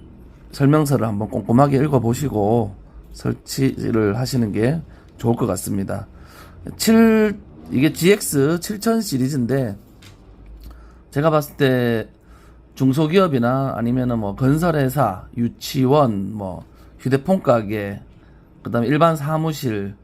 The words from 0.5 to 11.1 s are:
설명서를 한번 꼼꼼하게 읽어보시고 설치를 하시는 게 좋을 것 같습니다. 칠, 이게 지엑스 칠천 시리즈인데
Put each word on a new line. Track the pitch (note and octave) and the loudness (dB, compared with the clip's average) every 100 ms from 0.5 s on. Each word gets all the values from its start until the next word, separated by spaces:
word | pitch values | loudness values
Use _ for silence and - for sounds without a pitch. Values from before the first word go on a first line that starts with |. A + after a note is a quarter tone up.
설명서를 | - C#3 D#3 C#3+ C3 A2+ | 0 4 4 4 0 0
한번 | G2+ G#2+ | -4 -4
꼼꼼하게 | A2 G2+ A#2 C#3+ C#3 | -4 2 4 4 2
읽어보시고 | D3 C3+ A2+ A#2+ C#3+ G#2+ G2+ A#2+ G2+ - - - - | 2 0 0 -2 -2 0 2 0 -2 -8 -20 -20 -20
설치를 | - B2 A#2+ - - C3+ - A2 A2+ G#2+ A2 | -8 -6 -6 -8 -2 -2 -2 -2 0 0 0
하시는 | B2+ B2+ A2 | -2 -2 -2
게 | F#2+ A2+ E3 - - - - | 0 0 -2 -6 -18 -20 -6
좋을 | A#2 A#2+ | -2 0
것 | A#2 | 0
같습니다. | F#2+ - G#2 G2+ G2 - - - - - - - - | -2 -4 -4 -4 -6 -10 -18 -20 -20 -20 -18 -14 -4
칠, | - A3+ A3+ A3 G#3+ G#3 - - - | 2 6 6 4 2 -2 -12 -20 -6
이게 | G2+ D3 | 0 0
지엑스 | D3 E3 - - C#3+ C#3 E3+ | 2 2 2 0 0 2 0
칠천 | - G#3 A#3 A3+ | -4 -4 0 0
시리즈인데 | G#3 C3 C3 C#3+ A#2 C3+ A#2+ G2 - - - - - - - - - - - - - | -2 -2 -2 -2 -2 0 -2 -6 -14 -20 -20 -20 -20 -20 -20 -20 -20 -20 -20 -20 -8